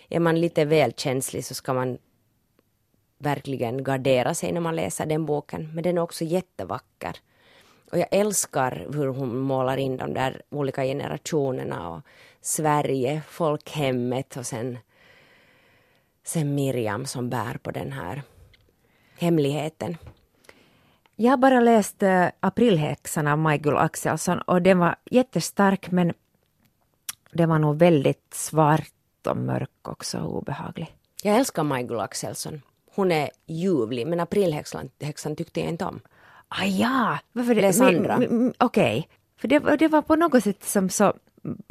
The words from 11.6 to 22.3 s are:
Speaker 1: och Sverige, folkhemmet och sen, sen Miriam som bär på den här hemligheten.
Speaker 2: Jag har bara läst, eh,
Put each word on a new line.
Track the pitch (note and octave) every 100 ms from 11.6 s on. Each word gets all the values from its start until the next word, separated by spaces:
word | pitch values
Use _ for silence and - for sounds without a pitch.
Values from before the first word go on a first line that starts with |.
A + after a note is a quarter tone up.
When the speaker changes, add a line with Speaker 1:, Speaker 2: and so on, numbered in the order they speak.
| C3+ C3 E2+
Speaker 1:
och | E3 - _ - _
Sverige, | - - D#3 D3 - C3+ B2 D3+ D3
folkhemmet | - E3 D3 - D3+ C#3 B2+ B2 B2 C3+ -
och | A#2+
sen, | A#2+ B2 A#2+ - _ _ _ _ _ _ _ _ _ _ _ _ _
sen | - E3+ C#3+
Miriam | C#3+ C3+ B2+ G#2+ G#2 C#3
som | C3+ B2
bär | B2 A2 C3+
på | -
den | - -
här | C3+ E2+ A#2+ C#3 _ - _ _ _ _ _ _ -
hemligheten. | F3 E3+ C#3 D3 D3+ - - E3+ - - _ _ _ - _ _ _ _ _ -
Speaker 2:
Jag | A3+
har | C4+
bara | C4+ B3+
läst, | A#3 A3+ G3 -
eh, | G3 F#3 F3